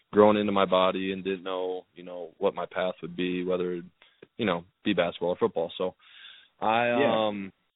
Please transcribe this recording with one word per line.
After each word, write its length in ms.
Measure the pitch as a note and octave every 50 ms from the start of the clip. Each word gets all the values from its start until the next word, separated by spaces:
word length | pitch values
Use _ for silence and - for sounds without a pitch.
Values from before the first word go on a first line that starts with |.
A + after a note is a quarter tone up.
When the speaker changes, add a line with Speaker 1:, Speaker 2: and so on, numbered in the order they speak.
| _ _ -
Speaker 1:
growing 240 | G#2 G#2 G#2+ G#2 G#2
into 120 | G#2 G#2
my 140 | G2+ G2 F#2+
body 480 | F2+ F#2 F#2 F#2 F#2 F#2 F#2+ F#2+ F#2+ F#2+
and 100 | F#2+ F#2
didn't 200 | F#2+ G2 F2+ E2+
know, 420 | F#2+ F#2+ F#2 F#2 F#2 F#2 F#2 F2+ _ _
you 100 | E2+ F2
know, 260 | F2+ F2+ F2+ F2 E2 E2 -
what 160 | G2 G2 F2
my 100 | F2 F2
path 300 | - - F2+ F2+ F#2 F2+ - -
would 120 | E2 F2
be, 300 | F2 F2+ F2+ F2+ F2+ F2+
whether 300 | F2+ F#2 F2+ F2+ F2+ F2+
it, 100 | F2 F2 - - _ _ _ _ _ - - _ -
you 80 | A#2
know, 180 | G2+ F2 F2 F2 - _ _ -
be 120 | G#2+ G2+
basketball 340 | F2+ F2 F2 E2+ - E2+ F2
or 80 | F2+
football. 340 | - A#2 G#2+ - E2 E2 D#2+ -
So 180 | - F#2 - - _ _ - - - - - - - - _ _ _
I, 280 | - G#2+ A2 A#2 A#2+
Speaker 2:
Yeah. 400 | A#2+ A#2+ A#2+ - A#2 A2+ A2 A2
Speaker 1:
um, 260 | G#2+ G#2 G2+ G2 F#2 - _ _ _ _